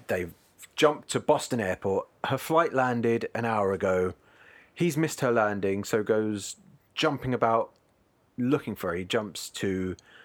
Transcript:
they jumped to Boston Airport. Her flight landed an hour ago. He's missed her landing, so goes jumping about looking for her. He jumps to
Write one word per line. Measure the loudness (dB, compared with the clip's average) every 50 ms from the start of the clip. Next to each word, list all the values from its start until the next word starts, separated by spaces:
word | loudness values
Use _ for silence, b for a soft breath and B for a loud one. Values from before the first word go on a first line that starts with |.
| -4
they | -4 -2 -2 -4 -6 -10 -16 _ _ _ -20 -20 -10 _
jumped | 4 4 4 4 0 -4 -6
to | -6 0
Boston | 2 2 2 2 0 -2 -2 -2
Airport. | 0 -2 -2 -2 -2 0 0 0 -2 -4 _ _ -4
Her | -2 -2
flight | -4 -2 2 2 2 4 4 2
landed | 0 2 2 0 0 2 2 2 0 -2 -4 -4
an | -4 -2
hour | 0 0 0 2 0 0
ago. | 0 0 2 2 2 0 0 -4 -8 b b b b b b b b b b b
He's | -2 -2 0 0
missed | 0 -2 -2 -2 -2
her | 0 2
landing, | 2 4 2 2 0 0 0 0 0 -2 -2
so | 0 0 0 2
goes | 2 2 2 2 0 -2 -4 -6 -10 -14 -16 -20 -20 -20 _ _ _ -4
jumping | -2 0 0 0 -2 -2 -2 0
about | 2 2 4 4 2 0 -2 -8 _ _ _ _ _ _ _ _ _ _ _ _
looking | -4 0 0 0 0 0 -4 -6
for | -4 -4 -4
her. | -4
He | -4 -4
jumps | -2 -2 -2 -2 -4 -8 -12 -12 -12
to | -8 -4 -2 -2 -2 -2 -2 -4 -6 b b b b b